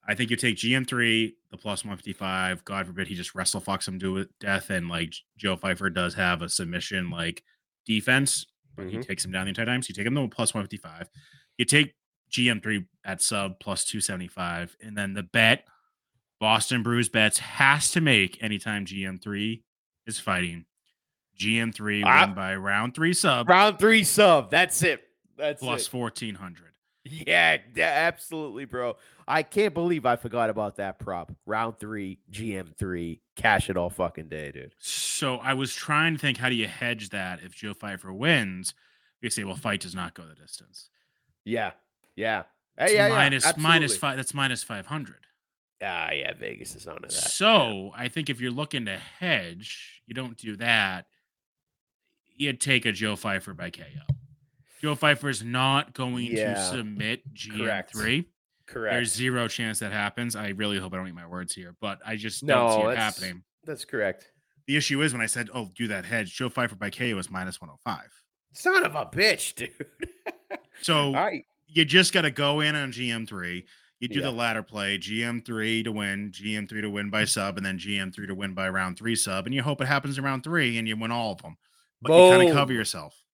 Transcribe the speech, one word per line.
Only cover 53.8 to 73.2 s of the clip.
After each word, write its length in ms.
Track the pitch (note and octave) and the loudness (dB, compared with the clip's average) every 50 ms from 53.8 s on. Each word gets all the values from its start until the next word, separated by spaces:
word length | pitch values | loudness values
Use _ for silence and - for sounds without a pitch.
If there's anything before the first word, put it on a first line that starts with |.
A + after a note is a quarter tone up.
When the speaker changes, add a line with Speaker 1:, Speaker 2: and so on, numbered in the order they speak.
| E2 D2 - - - - | -18 -16 -16 -16 -4 -4
Speaker 1:
O. 60 | - - - - - _ _ _ _ _ _ _ _ - | -4 -4 -4 -20 -20 _ _ _ _ _ _ _ _ -4
Joe 140 | - D3+ D3 | -2 -2 -2
Pfeiffer's 480 | - - D3+ C#3+ - - C#3+ C3 G#2 A2 | 4 6 6 6 6 2 -4 -4 -4 -4
not 500 | A#2 A#2+ B2+ C3 C3+ C3+ C#3 D3 - - | -4 -2 2 2 4 4 2 0 -2 -6
going 340 | - C3 B2+ B2 B2 A#2+ A#2+ | -6 -4 -4 -2 -4 -4 -2
to 40 | A#2 | -2
Speaker 2:
Yeah. 220 | G#2+ G#2+ G#2 G2+ G2+ F#2+ F#2 | 0 0 0 0 0 -2 -2
Speaker 1:
submit 520 | - B2+ A2+ G#2+ G#2 G2+ G#2 A2 A#2+ - _ | -2 -4 -6 -8 -6 -6 -4 -4 -4 -4 _
Speaker 2:
Correct. 680 | C3 A2 - - A2 G#2+ G#2 A2 A2 G#2 F#2+ F2+ - - | -16 -14 -14 -14 -10 -6 -4 -2 -2 -2 -4 -6 -8 -6
Speaker 1:
G 60 | G#2+ | -4
M 40 | G#2+ | 0
three. 260 | A2 B2 D3+ E3+ - _ _ _ _ _ _ _ | 2 2 0 0 -4 _ _ _ _ _ _ _
Speaker 2:
Correct. 280 | - - B2 A2+ G#2+ G#2+ | -16 -10 -6 -2 0 0
Speaker 1:
There's 180 | A#2+ A#2+ A2+ G#2+ | 0 0 0 -2
zero 360 | A2+ B2+ B2+ B2 B2 A#2+ A2 | 0 0 0 0 0 -2 -2
chance 320 | - - A#2+ A2 G#2+ - | -2 -4 -4 -4 -4 -4
that 100 | A2+ G2+ G#2 | -6 -4 -2
happens. 440 | G#2 G2+ G2+ - - A#2+ A#2+ A2 | -2 -2 -2 -2 -4 -6 -6 -6
I 140 | G2+ G#2+ G2+ | -6 -6 -8
really 280 | F#2+ F#2+ G#2+ G#2 G2+ G2 | -6 -4 -2 -2 -2 -2
hope 140 | F#2 F#2 F2+ | -4 -6 -8
I 40 | F#2 | -8
don't 100 | F#2 F#2 | -8 -8
eat 60 | E2+ | -12
my 120 | E2 F2 | -16 -16
words 260 | E2+ F2 F2+ F2+ F2 - | -12 -10 -10 -8 -10 -10
here, 200 | - F#2 F2 E2+ _ | -12 -12 -18 -16 _
but 180 | - G#2 - - - | -8 -8 -8 -8 -8
I 80 | A2 A2 | -8 -8
just 300 | G#2+ G#2 A2 - - - | -6 -6 -8 -8 -6 0
don't 240 | D3 C#3 B2+ A#2+ A#2 A2+ | 4 4 6 6 6 4
see 60 | A2 G#2+ | 4 4
Speaker 2:
No, 60 | A2 | 2
Speaker 1:
it 40 | B2+ | 2
Speaker 2:
that's, 240 | A#2+ A2 G#2+ G#2 - | 2 0 0 -2 -4
Speaker 1:
happening. 240 | G2 F#2 F2 F2+ F#2 _ _ _ _ | -8 -10 -10 -12 -16 _ _ _ _
Speaker 2:
that's 200 | - D3+ - - | -12 -12 -12 -10
correct. 460 | - - A#2 G#2 G2 F#2 - - _ _ _ _ _ _ _ _ | -8 -4 -2 -2 -2 -2 -4 -12 _ _ _ _ _ _ _ _
Speaker 1:
The 100 | - C#3 | 0 0
issue 260 | D3+ C#3 - C#3+ C#3 D3+ | 0 2 2 2 2 2
is 100 | D#3 B2 | 2 2
when 100 | B2 A2+ | 0 -2
I 40 | |
said, 220 | G#2+ - B2 A#2 G#2+ - | -2 -2 -4 -4 -6 -6
"Oh, 200 | B2+ A2 F#2+ F#2 | -8 -8 -8 -6
do 140 | - A#2 A2 | -6 -4 -4
that 160 | G#2 F#2+ F2+ | -4 -6 -4
hedge," 320 | - A#2+ A#2 G#2+ F2+ - | -2 -2 -2 -2 -4 -6
Joe 120 | - B2+ B2 | -4 -4 -4
Pfeiffer 280 | - - B2 A2+ A2 | -2 -2 -2 -2 -4
by 140 | F#2 G#2+ G2+ | -6 -8 -8
K 220 | - - B2 A#2+ A2+ | -4 -4 -2 -2 -2
O 40 | F#2+ | -2
is 100 | F2+ - | -4 -6
minus 300 | F#2 F#2 F#2 F#2 F2 - | -6 -8 -8 -8 -10 -12
one 100 | - D#2+ | -16 -20
oh 80 | C#2 - _ | -20 -12 _
five. 260 | A#2 G#2 C#2 - - _ _ _ _ _ _ _ _ _ | -8 -8 -8 -10 -18 _ _ _ _ _ _ _ _ _
Speaker 2:
Son 320 | - - F4+ F#4 F#4+ - | -4 0 2 2 4 2
of 100 | - D3+ | 2 -2
a 120 | D3+ A#2+ | -4 -6
bitch, 480 | - - C#3+ G3 A3 F3 - - - - | -6 -2 2 2 2 2 2 -2 -8 -8
dude. 180 | - A#2 A#2 - _ | -8 -10 -10 -10 _
<laughs> 800 | D3 - _ _ - - - _ _ - - - _ _ - - _ _ _ - | -16 -16 _ _ -14 -14 -14 _ _ -14 -14 -14 _ _ -16 -16 _ _ _ -8
Speaker 1:
So 260 | - - E3 D3+ C#3+ | 0 2 2 2 2
Speaker 2:
All 60 | C#3 C3+ | 2 2
right. 320 | C#3+ F3 - G2 E2 - _ _ _ _ | 2 0 0 -2 -6 -10 _ _ _ _
Speaker 1:
you 180 | _ D#3 D#3+ D#3+ | _ 4 4 4
just 280 | C#3 C#3 F3+ F#3 F#3 - | 8 8 6 6 8 4
gotta 180 | F#3+ E3 D3+ | 2 0 0
go 300 | B2 - D3 C#3+ D3 D3+ | 0 0 0 0 2 2
in 160 | D3+ D3+ D3+ | 0 0 0
on 160 | D3+ C#3+ C3 B2 | -2 -4 -6 -6
G 180 | B2 B2+ A#2+ | -6 -6 -4
M 160 | A#2 A2+ | -4 -6